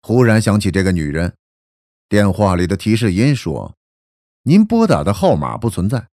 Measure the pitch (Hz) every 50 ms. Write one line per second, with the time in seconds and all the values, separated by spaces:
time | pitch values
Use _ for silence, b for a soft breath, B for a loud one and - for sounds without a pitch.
0 | _ - 110 123 127 117 110 110 104 - 101 104 101 101 82 98 95 95 92 87
1 | 78 73 71 78 85 90 - _ _ _ _ _ _ _ _ _ _ _ _ _
2 | _ _ - 104 101 101 90 101 104 98 92 87 87 87 98 95 - 107 107 110
3 | 117 110 90 92 113 139 147 120 - 85 73 58 50 50 - _ _ _ _ _
4 | _ _ _ _ _ _ _ _ _ - 156 208 220 214 240 226 226 208 156 80
5 | 73 85 101 - 170 185 143 78 73 62 57 - - 117 104 - 90 101 123 123
6 | - _ _